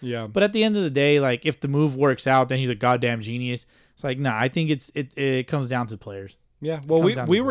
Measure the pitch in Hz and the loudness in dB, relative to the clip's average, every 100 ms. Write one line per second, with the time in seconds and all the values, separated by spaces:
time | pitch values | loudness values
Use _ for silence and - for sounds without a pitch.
0 | 123 117 110 190 208 214 220 208 165 135 | -8 -8 -4 0 2 2 2 2 0 2
1 | 143 147 135 120 151 - 139 143 151 131 | 4 4 2 0 -2 -4 -2 2 0 2
2 | 143 131 135 131 127 131 127 107 123 123 | 2 2 2 4 4 0 -2 0 2 2
3 | 120 117 107 120 123 120 - _ _ _ | 0 -2 -6 -6 -6 -6 -10 _ _ _
4 | 139 131 139 110 131 170 156 143 - 147 | -6 -2 -2 0 0 0 -2 -2 -4 -10
5 | 135 - 139 131 123 147 123 127 113 107 | -8 -4 -2 -2 -2 -4 -2 -4 -4 -8
6 | 107 98 98 - _ _ 151 156 143 165 | -12 -14 -14 -18 _ _ -6 -6 0 4
7 | 175 170 156 202 262 | 4 2 2 2 2